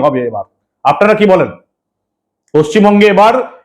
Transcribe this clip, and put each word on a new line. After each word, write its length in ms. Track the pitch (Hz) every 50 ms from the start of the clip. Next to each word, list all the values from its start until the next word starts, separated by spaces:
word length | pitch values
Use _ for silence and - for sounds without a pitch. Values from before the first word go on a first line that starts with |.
| 131
হবে। 160 | 147 131 127 123 117
এবার 180 | 110 101 98 _ _ _ _ _ _ _ -
আপনারা 280 | 135 147 - 202 208 214
কি 120 | 214 208
বলেন? 240 | 190 185 175 139 101 87 - _ _ _ _ _ _ _ _ _ _ _ _ _ _ _ _ _ _ -
পশ্চিমবঙ্গে 540 | 151 151 151 - 220 202 208 208 202 208 208
এবার 240 | 196 190 208 220 - 254 - - - - _